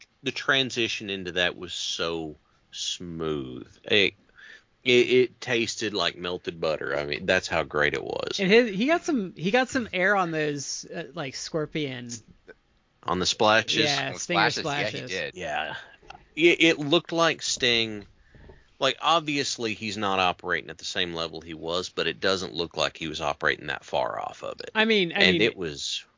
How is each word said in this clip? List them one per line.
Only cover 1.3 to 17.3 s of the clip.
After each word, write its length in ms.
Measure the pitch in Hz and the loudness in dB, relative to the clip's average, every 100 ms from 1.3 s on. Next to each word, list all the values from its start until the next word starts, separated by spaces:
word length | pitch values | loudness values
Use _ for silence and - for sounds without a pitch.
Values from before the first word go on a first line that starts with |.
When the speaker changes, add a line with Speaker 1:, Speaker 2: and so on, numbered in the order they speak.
Speaker 1:
that 240 | 85 87 - | 0 0 0
was 160 | 85 | -8
so 640 | - - - 85 85 78 76 _ _ _ | -6 -6 -2 -2 -2 -4 -10 _ _ _
smooth. 960 | - - - 87 82 80 76 65 62 - - | -8 -6 -6 -8 -4 -2 -2 -4 -10 -16 -18
It, 300 | - 107 95 - _ - - - _ _ 127 | 2 4 4 0 _ -20 -20 -20 _ _ 4
it, 40 | |
it 520 | 123 117 127 123 - | 6 6 4 4 -2
tasted 520 | 127 120 110 - 107 | -2 -2 -2 -4 -4
like 240 | 98 85 - | 0 -2 -2
melted 440 | 87 90 - 85 | -6 -6 -6 -4
butter. 360 | 80 73 67 71 | -2 -2 -2 -4
I 80 | 71 | -2
mean, 200 | 73 95 | -4 2
that's 240 | 92 - | 2 2
how 140 | 85 | -2
great 300 | 71 76 73 | 0 0 2
it 100 | - | 0
was. 360 | - - - - | -4 -6 -4 -2
Speaker 2:
And 100 | 185 | 4
his, 240 | 226 240 | 6 6
he 140 | 190 262 | 0 2
got 160 | 349 | 2
some, 300 | 349 269 185 - | 2 -2 -2 -4
he 160 | 170 | 0
got 160 | 240 254 | 2 2
some 220 | 277 208 | -2 -2
air 240 | 185 185 202 | 0 2 2
on 160 | 175 | 2
those, 540 | 156 151 143 - - - 143 | 0 -2 -2 -6 -10 -10 -10
uh, 80 | 151 | -10
like, 220 | 165 139 - | -8 -8 -8
scorpion. 720 | - 160 151 160 143 127 120 117 - - - - _ _ _ _ | -6 -4 -4 -4 -4 -6 -10 -12 -14 -20 -20 -20 _ _ _ _
Speaker 1:
On 160 | - 90 | -4 0
the 60 | 90 | 0
splashes? 580 | - 107 110 107 - | 4 6 6 4 2
Speaker 2:
Yeah, 240 | - 139 135 | 2 0 -2
Speaker 3:
On 60 | |
the 60 | - | -6
Speaker 2:
Stinger 300 | - 175 226 | -2 2 2
Speaker 3:
splashes. 160 | - 160 | 2 -4
Yeah, 180 | 143 | -4
he 140 | 107 135 | -4 -6
Speaker 2:
splashes. 140 | - | -6
Speaker 3:
did. 240 | 92 73 90 | -6 -6 -8
Speaker 1:
Yeah. 400 | 80 73 78 - - - - - _ - | -6 -4 -6 -8 -14 -20 -20 -20 _ 4
It, 260 | 170 - | 4 6
it 160 | 165 151 | 4 4
looked 320 | 143 165 - | 2 2 2
like 300 | 165 165 | 2 2